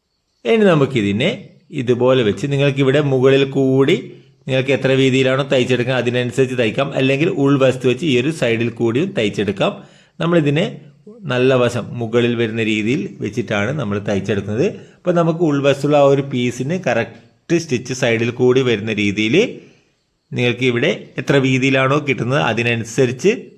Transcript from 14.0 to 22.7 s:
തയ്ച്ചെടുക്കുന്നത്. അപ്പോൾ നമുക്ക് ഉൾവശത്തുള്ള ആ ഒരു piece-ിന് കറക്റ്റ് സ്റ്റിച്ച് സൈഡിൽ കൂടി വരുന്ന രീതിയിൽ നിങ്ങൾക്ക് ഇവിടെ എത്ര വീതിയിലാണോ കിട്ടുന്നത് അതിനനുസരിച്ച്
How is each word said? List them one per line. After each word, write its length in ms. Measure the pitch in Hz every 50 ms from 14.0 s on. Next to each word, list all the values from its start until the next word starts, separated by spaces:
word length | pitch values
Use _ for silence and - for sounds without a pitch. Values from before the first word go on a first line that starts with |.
| 101 -
തയ്ച്ചെടുക്കുന്നത്. 580 | 104 98 90 101 110 98 98 101 104 113 156 208 254 - - - - _
അപ്പോൾ 160 | - 180 175 175
നമുക്ക് 240 | 165 165 165 165 175 156
ഉൾവശത്തുള്ള 480 | 143 139 135 143 139 139 - 147 147 143 143
ആ 60 | 139
ഒരു 140 | 139 139 139 139 139
piece-ിന് 440 | 127 123 123 120 - 127 139 170 185 180 -
കറക്റ്റ് 680 | 117 113 117 - - - - _ _ _ _ - 165 170 160
സ്റ്റിച്ച് 320 | 160 139 120 127 - 135 -
സൈഡിൽ 280 | 143 120 117 113 117 117 120 -
കൂടി 220 | 123 123 123 131 135 123
വരുന്ന 240 | 117 101 101 113 110 101
രീതിയിൽ 340 | 104 101 98 95 107 110 123 180 156 - - - - - _ _ _ _ _ _ _ _ _ _ _ _ - 123
നിങ്ങൾക്ക് 300 | 123 123 113 110 131 131
ഇവിടെ 200 | 120 120 127 165 220 - - - - -
എത്ര 140 | 131 - 143 139 131 135
വീതിയിലാണോ 500 | 131 131 127 135 135 131 131 131 139 151 139 139
കിട്ടുന്നത് 320 | 127 - 123 113 131 147 160 131
അതിനനുസരിച്ച് 840 | 113 107 117 117